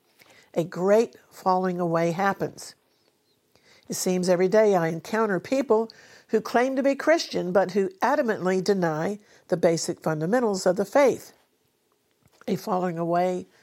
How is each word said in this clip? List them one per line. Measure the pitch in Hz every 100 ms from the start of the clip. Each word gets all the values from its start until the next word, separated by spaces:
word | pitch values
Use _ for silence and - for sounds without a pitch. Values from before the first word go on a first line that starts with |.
| _ _ _ _ _
a | -
great | 170 170 190 214 233 - _
falling | - 190 185 185 180
away | 175 165 170
happens. | 165 196 190 143 - - - _ _ _ _ _ _ _ _ _ _ -
It |
seems | - 185 185 180
every | 175 185
day | 214 220 185
I | 165
encounter | 165 - 214 214 175
people | - 262 269 220 226 - - - _
who | 220
claim | - 233 262 269
to |
be | 269
Christian | 277 311 320 - 180 175
but | 190 180
who | 202 196 -
adamantly | 233 294 240 160 185 190
deny | 185 196 170 151 180 208 _ _ -
the | 170
basic | 175 165 - -
fundamentals | 165 156 165 254 226 190 185
of | 185
the |
faith. | 190 277 262 120 - _ _ _ _ _ _ _ _ _ _ _ -
A | 185
falling | 220 185 180 165
away, | 170 175 185 180 185 _